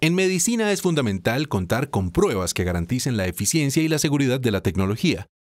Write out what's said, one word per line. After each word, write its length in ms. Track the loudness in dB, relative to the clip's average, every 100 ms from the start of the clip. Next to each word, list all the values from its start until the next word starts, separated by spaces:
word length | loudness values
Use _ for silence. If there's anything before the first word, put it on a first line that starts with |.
en 120 | 0
medicina 580 | 2 2 0 0 0 0
es 100 | 0
fundamental 680 | 0 2 0 0 -2 -2 -2
contar 400 | -2 -2 -2 -2
con 220 | -2 -2
pruebas 420 | 2 2 2 -2
que 120 | -2
garanticen 520 | -2 -2 -2 -2 -2 -2
la 100 | -2
eficiencia 560 | -2 0 0 2 2
y 60 | 0
la 100 | 0
seguridad 400 | 0 2 2 0
de 120 | 0
la 100 | 0
tecnología, 680 | 0 0 0 0 0 0 -6 _